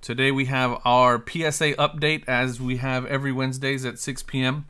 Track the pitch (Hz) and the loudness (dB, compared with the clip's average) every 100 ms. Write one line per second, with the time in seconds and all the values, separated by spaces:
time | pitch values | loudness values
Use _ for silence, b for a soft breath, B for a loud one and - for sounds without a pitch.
0 | - 117 135 135 131 135 127 120 123 123 | -8 0 2 2 0 0 0 0 4 6
1 | 127 120 117 170 160 147 156 143 147 156 | 6 4 0 -4 -2 0 0 2 0 0
2 | 151 156 - 123 127 120 127 127 135 127 | 0 0 0 0 0 -2 -4 -2 -2 -2
3 | 127 139 139 127 131 131 135 139 127 117 | -2 -2 -2 -2 -2 -2 -2 -2 -4 -6
4 | - 131 - 135 131 147 147 | -8 -8 -6 -2 0 -2 -8